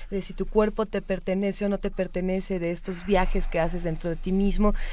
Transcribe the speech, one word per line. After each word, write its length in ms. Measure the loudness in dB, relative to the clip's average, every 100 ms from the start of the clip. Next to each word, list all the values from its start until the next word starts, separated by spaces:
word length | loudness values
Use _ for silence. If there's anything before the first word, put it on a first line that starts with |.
| -6
de 100 | -6
si 100 | -6
tu 140 | -6 0
cuerpo 400 | 4 2 2 -2
te 160 | -2
pertenece 640 | -2 -4 -2 0 0 0 -2
o 40 |
no 80 | 0
te 140 | -2
pertenece, 680 | -4 -4 -2 -2 -2 -2 -4
de 120 | -2
estos 340 | -4 -6 -8 2
viajes 440 | 4 4 2 2
que 100 | 2
haces 240 | 0 0
dentro 260 | -2 -4 -4
de 60 | -4
ti 160 | 0
mismo. 420 | 2 4 4 4 4 -2